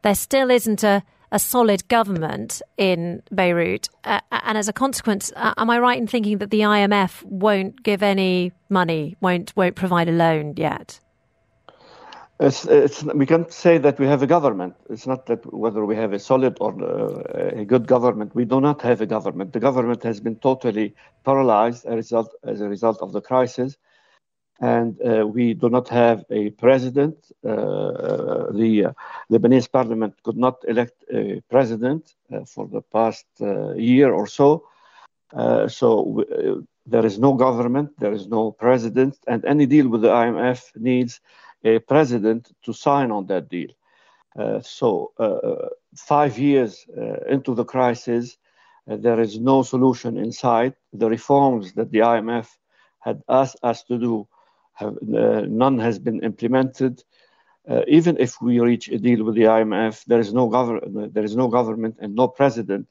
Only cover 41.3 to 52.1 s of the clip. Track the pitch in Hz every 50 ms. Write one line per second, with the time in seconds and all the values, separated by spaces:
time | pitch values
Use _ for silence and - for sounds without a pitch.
41.3 | _ - - - - _ - 110 - - - _ 135 151 156 127 123 117 98 110
42.3 | 110 117 120 _ _ _ _ - 113 - - 151 143 143 135 120 107 101 98 92
43.3 | 98 90 76 73 - 87 73 - - _ _ _ _ _ _ _ _ _ _ _
44.3 | _ - 107 110 107 107 120 - - - 135 120 101 87 - - _ _ 113 107
45.3 | 92 - - 110 101 - - - - _ _ _ _ - - - 151 147 147 143
46.3 | 113 107 135 143 139 135 123 107 98 - - _ - - 113 110 107 - - -
47.3 | 139 139 135 - 123 110 120 - - 131 127 123 117 117 - - 117 117 120 127
48.3 | - _ _ _ _ _ _ _ _ _ _ - 110 107 104 120 117 113 117 104
49.3 | 101 113 117 131 135 135 127 - - 123 127 131 123 123 - 120 110 98 101 113
50.3 | - - - 127 117 113 120 135 131 _ _ _ - 101 117 110 113 113 - -
51.3 | 139 139 139 135 127 113 98 90 - - - - - 107 113 117